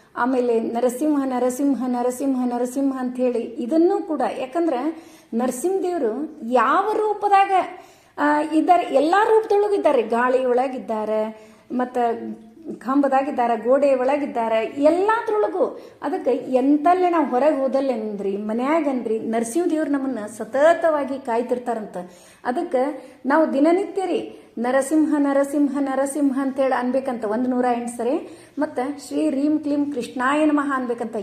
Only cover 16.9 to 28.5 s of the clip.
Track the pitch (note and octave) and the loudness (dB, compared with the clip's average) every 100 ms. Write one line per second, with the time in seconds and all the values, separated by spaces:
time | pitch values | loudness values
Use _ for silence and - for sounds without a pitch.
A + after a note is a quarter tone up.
16.9 | F4+ F4+ E4+ C4+ B3 D4 C#4 C4+ C4+ C#4 | 4 2 2 2 2 2 2 0 0 0
17.9 | A#3 G#3+ G3+ G3 G3+ G#3+ A3+ C4 E4 C#4+ | -2 -4 -4 -4 -4 -4 -2 0 0 0
18.9 | B3+ A3+ A3 A3+ A3+ A3+ E4+ F4 D#4 D4+ | -2 -2 -4 -2 -2 -2 0 0 0 0
19.9 | C#4+ C4+ A3+ G#3 - A3 C4+ D4+ E4 E4 | -2 -2 -6 -8 -10 -4 4 4 4 2
20.9 | D4+ C4 C4+ B3 A#3 A#3 A#3+ B3 A3+ G3 | 0 -2 -6 -2 -2 -2 -4 -4 -6 -8
21.9 | F3+ F#3 - - - B3 B3 E4+ B3 C4+ | -12 -14 -18 -20 -8 -4 -4 -2 0 0
22.9 | D4+ - - B3+ D4+ D#4 C4 D4+ F4+ G4+ | -4 -14 -10 0 2 4 4 4 4 0
23.9 | - F#4 C#4+ - - - - A#3+ C4+ C4+ | -4 -2 -4 -6 -14 -14 -6 0 0 2
24.9 | D#4 D4 D4 C#4 C#4 C#4 D4+ C#4+ C#4+ C4+ | 2 2 2 2 2 2 2 0 0 -2
25.9 | C4 C#4 D4+ C#4 B3+ C4+ C4 C4+ B3 B3 | -2 -2 0 0 0 -2 0 0 2 0
26.9 | C4 B3+ A#3+ G#3+ A3+ B3+ B3 B3 A#3+ A#3 | -2 -2 -4 -2 -2 0 0 0 0 -4
27.9 | - A#3 E4 - - - | -4 -2 -2 -4 -16 -14